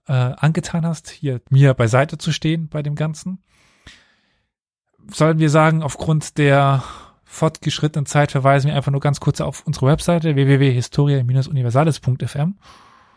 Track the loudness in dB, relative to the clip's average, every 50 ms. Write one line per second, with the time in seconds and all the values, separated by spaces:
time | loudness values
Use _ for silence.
0 | _ -2 -2 0 0 -2 -2 0 0 0 0 -2 -4 -4 -4 -4 -2 -4 -4 -6
1 | -10 -18 -16 -8 -6 -6 -6 -6 -4 _ 4 6 6 6 4 2 0 2 2 2
2 | 0 0 -4 -6 -6 -6 -6 -2 -2 -2 -2 -2 -4 -8 -8 -8 -6 -6 -6 -4
3 | -6 -6 -6 -8 -10 -10 -10 -10 _ _ _ _ _ _ _ _ _ -20 -20 _
4 | _ _ _ _ _ _ _ _ _ _ _ _ _ _ _ _ _ _ _ _
5 | _ -16 -2 0 2 2 2 2 2 4 4 4 4 4 2 0 -2 -4 -8 -6
6 | -2 0 0 0 -2 -4 -2 0 2 4 4 4 4 2 2 0 -2 -6 -14 -20
7 | -20 -20 _ _ _ _ -6 -2 -2 -2 -2 -2 -6 -6 -4 -2 -4 -4 -2 -4
8 | -6 -2 0 0 0 0 -2 0 2 4 4 4 2 0 -2 -2 -2 -2 -4 -2
9 | -2 -2 -2 0 0 -2 -2 -2 -6 -6 -8 -8 -8 -8 -4 0 2 2 2 2
10 | 2 0 0 0 0 0 0 2 4 4 4 4 4 2 2 0 -4 -2 0 0
11 | 2 2 2 0 0 0 0 0 0 -2 -2 -2 -2 0 0 2 2 2 0 -2
12 | -2 -4 -4 -2 -6 -8 -4 -4 -4 -4 -6 -8 _ -20 -20 -20 -20 _ _ _
13 | _ _ _